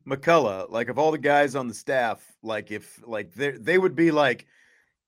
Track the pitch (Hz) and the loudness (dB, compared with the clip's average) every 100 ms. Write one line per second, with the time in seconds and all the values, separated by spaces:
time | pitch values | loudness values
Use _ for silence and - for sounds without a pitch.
0 | - 139 160 165 120 95 92 113 120 127 | -8 -4 2 4 2 -2 -6 -6 -4 0
1 | 156 156 143 143 143 135 123 104 - 135 | 0 2 2 4 2 0 -6 -8 -4 -2
2 | 117 101 - _ 110 107 107 107 - - | 0 -4 -12 _ -8 -8 -8 -12 -12 -20
3 | 117 110 87 98 143 120 117 180 185 135 | -12 -10 -10 -8 -8 -6 0 2 2 2
4 | 165 151 139 117 - _ _ _ _ _ | 2 4 2 0 -8 _ _ _ _ _